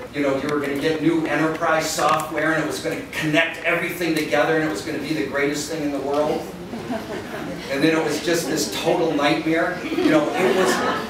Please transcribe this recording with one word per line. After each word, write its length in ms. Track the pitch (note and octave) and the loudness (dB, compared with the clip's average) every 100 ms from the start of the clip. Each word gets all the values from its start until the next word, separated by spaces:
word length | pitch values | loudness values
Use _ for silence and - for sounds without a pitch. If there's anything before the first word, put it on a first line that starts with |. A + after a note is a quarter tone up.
| - | -8
you 80 | D3 | -2
know, 160 | C#3 C#3 | 0 0
you 100 | D3 | 0
were 100 | D3 | 0
gonna 180 | C#3 C#3 | 0 0
get 240 | D#3+ D3+ | 0 2
new 240 | D#3+ E3 D3+ | 2 2 2
enterprise 640 | D3 D#3 D#3 E3+ D#3+ D#3 | 0 0 0 2 2 2
software 640 | - D3 D#3 D#3 D#3 D#3 | 0 2 2 0 -2 0
and 120 | D#3+ | 0
it 40 | D3+ | 0
was 120 | - | -2
gonna 220 | D#3+ D3 - | -4 -4 -6
connect 520 | - D#3 D#3 E3 - E3 | -4 0 2 0 -2 -2
everything 500 | E3+ F3 D#3 E3+ D3+ | -2 -2 -2 -2 0
together 400 | D3 C#3+ D#3+ D#3+ | 0 2 4 2
and 80 | D#3 | 0
it 60 | |
was 100 | D3+ | -2
gonna 180 | D#3+ D3 | -4 -6
be 140 | C#3+ | -4
the 120 | C#3+ C3+ | -2 -2
greatest 460 | C#3 C#3+ D3 - | 0 0 0 -4
thing 120 | D#3 | -4
in 80 | C#3+ | -2
the 80 | C#3+ | -2
world? 420 | C#3+ C#3+ D#3 E3+ - - - A3+ - A#3 - G3 - G#3 D#3+ E3+ C#3 | 0 0 2 0 -4 -10 -10 -8 -6 -6 -6 -8 -8 -8 -8 -8 -4
And 120 | C#3 | 2
then 120 | D#3 D#3+ | 4 4
it 80 | |
was 180 | D#3 D3 | 2 0
just 260 | E3 E3+ - | 0 0 0
this 280 | D#3 - - | -2 -2 -2
total 300 | D#3+ E3+ D#3+ | 0 2 2
nightmare? 640 | C#3+ D3 D#3 D#3+ E3 F3 F3 | 2 2 2 2 2 0 -2
You 280 | - - E4+ | -4 2 4
know, 180 | - - | 4 4
it 260 | - F#3 F#3 | 2 2 4
was, 120 | F#3 - - - - | 2 2 0 -2 0